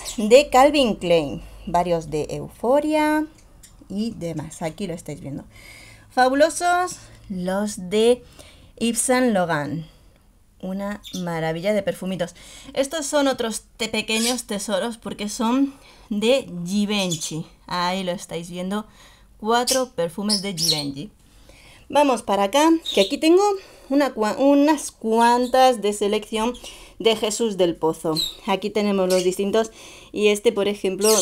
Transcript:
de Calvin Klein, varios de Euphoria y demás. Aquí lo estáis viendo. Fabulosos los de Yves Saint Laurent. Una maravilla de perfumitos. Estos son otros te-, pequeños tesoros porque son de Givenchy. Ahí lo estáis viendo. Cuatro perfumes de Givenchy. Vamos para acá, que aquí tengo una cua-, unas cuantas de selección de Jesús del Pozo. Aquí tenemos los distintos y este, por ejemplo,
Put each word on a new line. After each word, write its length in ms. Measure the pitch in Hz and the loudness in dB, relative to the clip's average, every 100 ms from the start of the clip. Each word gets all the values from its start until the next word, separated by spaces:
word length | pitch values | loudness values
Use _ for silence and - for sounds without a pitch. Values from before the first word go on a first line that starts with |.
| - - | -8 -4
de 320 | 214 247 294 | 6 6 6
Calvin 460 | 254 285 294 247 190 | 6 6 4 0 -2
Klein, 460 | 180 170 139 170 - - - | 2 2 2 -8 -12 -16 -4
varios 440 | 170 180 170 160 | -2 0 -2 -2
de 160 | 151 143 | -6 -4
Euphoria 1000 | 147 147 - 220 285 302 302 302 302 311 - - - - _ - | -8 -10 -6 0 0 2 0 2 0 -2 -12 -20 -20 -20 _ -10
y 220 | 190 226 | -6 -6
demás. 500 | 175 170 156 156 - | -6 -8 -8 -10 -8
Aquí 260 | 165 160 202 | -10 -8 -10
lo 60 | |
estáis 280 | 165 - 147 | -10 -10 -12
viendo. 240 | 135 139 - - - - - - - | -10 -12 -14 -20 -20 -20 -20 -20 -6
Fabulosos 840 | - 254 277 320 311 349 349 359 - - - - | 2 2 4 2 2 0 0 -2 -6 -20 -20 -12
los 580 | 185 180 190 208 208 180 | -6 -4 -2 -4 -8 -4
de 340 | 208 226 247 - - - - - - | 2 4 2 -2 -20 -20 -20 -20 -4
Yves 220 | 226 233 | -4 -2
Saint 320 | - 254 254 | 0 2 2
Laurent. 540 | 196 170 156 143 160 160 _ _ _ _ _ _ _ | 2 0 -2 -2 -8 -10 _ _ _ _ _ _ _
Una 380 | 185 190 202 208 - | -10 -8 -8 -10 -12
maravilla 580 | 185 175 165 160 165 190 | -10 -6 -4 -4 -2 -2
de 100 | 214 | -2
perfumitos. 540 | 190 165 185 185 175 - - - - | -2 -6 -8 -6 -8 -10 -20 -20 -10
Estos 320 | - 277 320 | -4 -4 -4
son 220 | 277 294 277 | -2 0 0
otros 380 | 262 226 214 - - | 0 -4 -6 -12 -10
te-, 120 | 220 | -4
pequeños 560 | 220 214 220 233 247 | -4 -2 -2 0 -2
tesoros 520 | - 202 202 190 233 220 | -4 -8 -4 -2 -4 -8
porque 320 | 202 - 208 | -12 -8 -8
son 460 | - 226 254 277 - - - - | -4 0 2 0 -4 -20 -20 -8
de 400 | 208 220 262 175 175 | -2 2 2 0 -10
Givenchy. 800 | 175 202 202 208 185 160 - 156 - _ - | -4 -2 0 0 -2 -4 -6 -8 -10 _ -8
Ahí 380 | 180 175 190 | -4 -2 -2
lo 80 | 190 | -4
estáis 360 | 180 - 170 170 | -6 -8 -12 -10
viendo. 380 | 175 185 208 214 - - _ _ _ | -8 -6 -6 -8 -20 -20 _ _ _
Cuatro 520 | 214 240 247 262 254 | 0 0 2 -2 -2
perfumes 500 | - 170 - 202 202 | -4 -6 -4 -4 -2
de 140 | 196 170 | -4 -4
Givenchy. 540 | 143 156 143 139 208 _ _ - - - - - _ | -2 -2 -4 -8 -14 _ _ -20 -20 -20 -20 -20 _
Vamos 340 | 277 294 233 | 2 2 2
para 220 | - 196 | 0 0
acá, 260 | 202 277 320 320 - | 2 4 4 4 2
que 60 | - | 0
aquí 180 | 196 277 | 0 2
tengo 240 | 320 359 415 392 - - - | 4 6 4 0 -8 -20 -2
una 240 | 277 277 | 0 0
cua-, 220 | - 214 - | 0 -2 2
unas 540 | 277 285 294 294 - | 4 6 4 2 -2
cuantas 880 | - 220 220 233 240 247 254 254 233 | -8 -2 4 4 4 4 6 6 4
de 100 | 202 | -2
selección 600 | 208 208 208 208 214 226 247 - - - - | -2 -2 -2 -4 -4 -4 -4 -14 -20 -20 0
de 160 | 196 214 | 0 2
Jesús 400 | 220 214 233 190 | -2 -2 -2 2
del 180 | 180 | 0
Pozo. 400 | 165 160 160 165 160 - - - | 2 -2 -2 -2 -2 -4 -6 -4
Aquí 240 | 190 208 | -2 -2
tenemos 380 | 214 208 196 185 | -2 0 0 2
los 160 | 185 | 2
distintos 480 | 185 185 196 214 220 - - - - | 2 0 0 0 -2 -8 -20 -20 -12
y 160 | 170 208 | 0 2
este, 240 | 208 233 | 2 0
por 160 | 202 196 | 2 -2
ejemplo, 420 | 202 196 190 214 214 | -2 -4 0 2 4